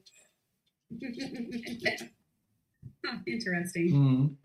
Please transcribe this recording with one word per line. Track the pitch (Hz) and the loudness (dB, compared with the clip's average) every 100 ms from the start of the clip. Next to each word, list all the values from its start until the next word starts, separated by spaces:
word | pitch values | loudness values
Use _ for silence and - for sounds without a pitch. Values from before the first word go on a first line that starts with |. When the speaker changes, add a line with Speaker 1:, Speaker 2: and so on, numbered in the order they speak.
| - _ _ _ _ _ _ _ _ | -14 _ _ _ _ _ _ _ _
Speaker 1:
<laughs> | - 269 240 277 254 233 233 - 240 - - - _ _ _ _ _ _ _ - - - | -12 -10 -8 -8 -8 -8 -8 -10 -6 -4 -4 -10 _ _ _ _ _ _ _ -20 -12 -8
Huh, | 208 - | -8 -6
interesting. | 233 185 175 175 170 170 | -4 -2 -2 -2 0 4
Speaker 2:
Mm-hmm. | 143 135 127 147 - | 6 6 6 4 0